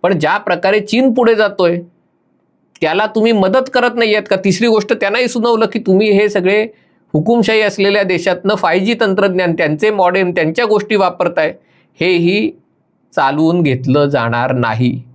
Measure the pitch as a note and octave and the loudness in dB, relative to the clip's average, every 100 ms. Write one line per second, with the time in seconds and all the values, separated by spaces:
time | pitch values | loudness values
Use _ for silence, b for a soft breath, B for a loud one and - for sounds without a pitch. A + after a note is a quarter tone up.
0 | F3+ F3+ D3+ G3+ G3+ E3+ F#3 G#3 G3+ A3+ | 0 0 0 -2 -2 -2 0 0 0 0
1 | C4 A#3+ A#3 A3 G#3 G3+ F3 F3 F3 _ | 2 2 2 2 0 2 0 0 -8 _
2 | _ _ _ _ _ _ _ _ D#3 F3 | _ _ _ _ _ _ _ _ -2 -2
3 | G#3+ A3 A3 A3 F#3+ B3+ C4 B3+ A#3+ A#3 | -2 0 0 2 2 0 0 0 0 0
4 | A3+ G#3 G3+ G3 F#3+ - A#3 A3 G#3 A#3+ | 0 0 0 -2 0 0 2 2 0 -2
5 | G3+ A3+ B3 B3 A#3 A3+ A3 A3 - F#3 | -2 -2 -2 -2 0 0 0 -2 0 2
6 | G#3+ G3 G#3 G#3 F3+ G#3 A3 b b b | 4 2 2 0 0 0 -2 b b b
7 | b D3+ F3+ A#3+ A3 A3 G#3 - G3 G3+ | b -2 0 2 2 2 0 0 0 0
8 | F#3+ F3+ F#3 F3+ G3 G#3 F3+ F3+ G3 A#3 | 0 -2 -2 -2 -2 -2 0 0 0 0
9 | A3 F#3+ G3+ F#3 F3+ E3+ D#3 D3+ G#3+ G#3 | 0 0 0 0 -2 0 -2 0 -2 2
10 | F3+ F#3+ F3+ F3 D#3+ E3 A#3 G#3 G3+ G#3+ | 0 2 -2 0 -2 -2 0 0 0 0
11 | F#3 F3+ E3+ E3+ D#3 - b b b _ | 0 -2 -4 -2 -4 -6 b b b _
12 | F3 F3+ E3+ G3+ A3 - _ _ _ _ | 0 2 2 0 -2 -6 _ _ _ _
13 | _ - C#3 D3 D#3+ F3 D#3 B2+ B2+ C#3+ | _ -2 0 2 0 2 0 -2 0 0
14 | C#3+ C#3 A#2 A#2 C3 C3 A#2+ A2 B2 B2 | 2 0 -2 -2 -2 -2 -2 0 -2 -2
15 | - | -12